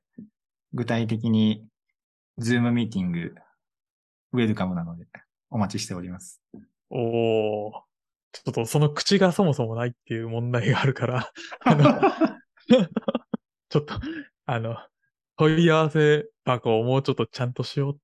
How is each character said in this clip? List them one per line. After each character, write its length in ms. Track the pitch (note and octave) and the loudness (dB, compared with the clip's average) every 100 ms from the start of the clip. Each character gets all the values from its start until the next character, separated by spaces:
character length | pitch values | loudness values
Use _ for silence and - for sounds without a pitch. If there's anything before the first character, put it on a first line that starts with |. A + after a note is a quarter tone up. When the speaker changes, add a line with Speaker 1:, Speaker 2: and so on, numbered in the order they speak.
| _ - - _ _ _ _ | _ -20 -20 _ _ _ _
Speaker 1:
具 120 | C#3 A2+ | -8 -4
体 220 | A#2 A2+ | -2 -2
的 220 | A2+ A2+ | -4 0
に 360 | A2 G#2+ G#2+ - _ _ _ _ _ _ - | 2 2 0 -8 _ _ _ _ _ _ -8
Zoom 320 | A#2 A#2+ A#2+ | -2 0 0
ミ 180 | A#2+ A2+ | 0 -2
ー 20 | |
テ 80 | G2+ | -4
ィ 60 | F2+ | -4
ン 60 | |
グ、 240 | E2+ E2+ - _ _ _ _ _ _ _ _ _ | -4 -8 -12 _ _ _ _ _ _ _ _ _
ウ 40 | B2 | -2
ェ 100 | A2+ | 0
ル 80 | G#2 | 0
カ 100 | F#2+ | -4
ム 100 | F2+ | -4
な 80 | |
の 120 | E2+ E2+ | -8 -12
で、 100 | E2 - _ _ _ | -18 -20 _ _ _
お 80 | A#2 | -4
待 200 | G2+ G#2+ | -4 -4
ち 60 | |
し 40 | - | -8
て 60 | |
お 80 | F2+ | -10
り 80 | F2+ | -10
ま 100 | F#2 | -14
す。 220 | - - _ - - _ _ | -18 -20 _ -20 -20 _ _
Speaker 2:
お 800 | C3+ A#2 A#2 A2+ A2 G#2+ G#2 G#2 | -6 -2 0 2 2 0 -4 -8
ー。 20 | - - _ _ _ _ | -12 -20 _ _ _ _
ち 120 | - - | -12 -8
ょ 40 | |
っ 20 | |
と 120 | A#2+ A2+ | -6 -2
そ 140 | D3+ | 2
の 120 | D3 | 2
口 260 | D3 - G3 | 0 0 4
が 140 | F#3+ | 4
そ 120 | E3 | 4
も 100 | F#3+ | 2
そ 120 | C3 A#2 | 0 -2
も 100 | A2+ | -4
な 100 | A#2+ | -6
い 20 | |
っ 20 | A#2 - | -8 -8
て 60 | |
い 80 | A2+ | -8
う 80 | A2+ | -6
問 220 | A2+ A#2+ | -6 -2
題 180 | B2 G#2+ | -2 0
が 120 | - | 0
あ 40 | C#3 | 0
る 80 | |
か 140 | B2+ A#2+ | -2 -2
ら、 240 | B2 - - - | -4 -6 -12 -18
<laughs> 180 | - - | -4 2
あ 100 | D3 | 6
の、 240 | C#4+ - F#4+ - E4 - _ _ - | 6 6 2 2 -2 -2 _ _ 4
<laughs> 220 | A#3+ F3+ - - - - - _ _ _ | 4 4 -4 -4 -6 -6 -12 _ _ _
ち 80 | D3+ | -2
ょ 20 | |
っ 60 | D3 | -2
と、 140 | - C#4 D#4+ C#4+ _ - | -6 -10 -10 -14 _ -6
あ 140 | A#2+ | -6
の、 180 | A2+ A#2 - _ _ _ _ - | -6 -10 -14 _ _ _ _ 0
問 260 | D#3 D#3+ | 2 4
い 60 | E3 | 4
合 60 | D#3 | 4
わ 140 | D#3 | 2
せ 400 | D#3 D3+ D3+ D3 _ - | 4 4 4 0 _ -2
箱 340 | B2 B2 A2 | -2 2 0
を 40 | |
も 140 | A#2+ C3 | 2 0
う 40 | |
ち 80 | C#3+ | 0
ょ 20 | |
っ 20 | C3 | -2
と 100 | A#2 | -4
ち 160 | - | -4
ゃ 60 | B2 | -6
ん 60 | |
と 100 | B2 | -6
し 160 | B2+ - | -6 -4
よ 120 | C#3 | -4
う 20 | |
っ 20 | C#3+ | -6